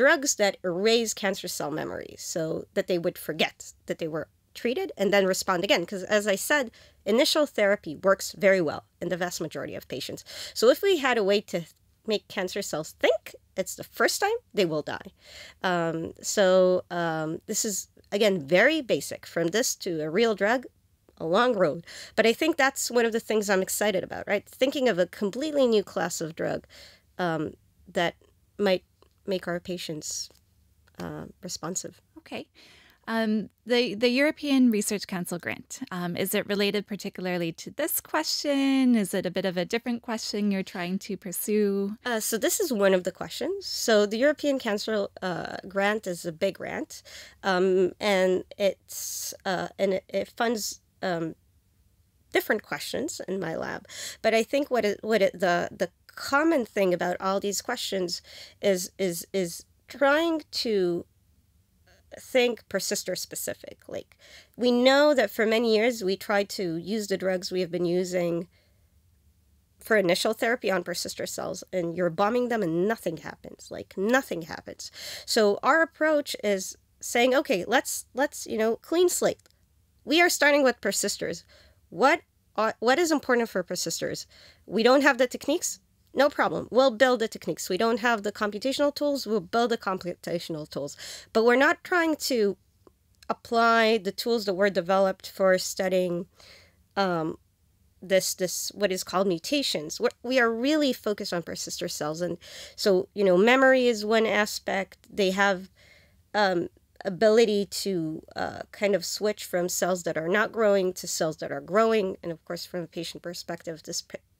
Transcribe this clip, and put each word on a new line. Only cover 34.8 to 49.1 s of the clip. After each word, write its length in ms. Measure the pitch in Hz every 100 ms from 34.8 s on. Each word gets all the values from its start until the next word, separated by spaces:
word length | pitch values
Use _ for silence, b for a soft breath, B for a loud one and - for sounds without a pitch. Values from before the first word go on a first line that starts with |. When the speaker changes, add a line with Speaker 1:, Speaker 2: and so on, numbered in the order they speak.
| - 202 -
Speaker 2:
Council 320 | 180 175 170
grant, 420 | - - - - -
um, 240 | 180 175
is 200 | - 196
it 120 | 208 -
related 400 | 202 202 208 -
particularly 640 | 208 196 - 185 180 165
to 180 | - -
this 320 | - 320 -
question? 920 | - 311 311 - 294 277 269 269 254
Is 200 | 233 185
it 100 | 190
a 60 | 175
bit 160 | 185 190
of 100 | 180
a 80 |
different 380 | 175 233 247 233
question 480 | - 220 - 208 208
you're 120 | 190
trying 360 | 185 - 175 190
to 160 | - 190
pursue? 800 | 185 - - 214 202 196 196 214
Speaker 1:
Uh, 160 | 247 226
so 160 | - 233
this 240 | 294 -
is 100 | 349
one 220 | 214 196
of 120 | 185
the 60 | 175
questions. 540 | - 165 - 285 403
So 400 | - - - 208
the 140 | 208 220
European 400 | 285 294 294 269
Cancer, 500 | 226 208 - 214 202 -
uh, 340 | 185 160 - - 190
grant 400 | 190 202 214 196
is 200 | 175 175
a 60 |
big 240 | 156 196 -
grant, 440 | - 180 311 - B B B B
um, 500 | 196 180 190 185 180 -
and 460 | 214 190 185 185 - -
it's, 760 | 196 - _ - -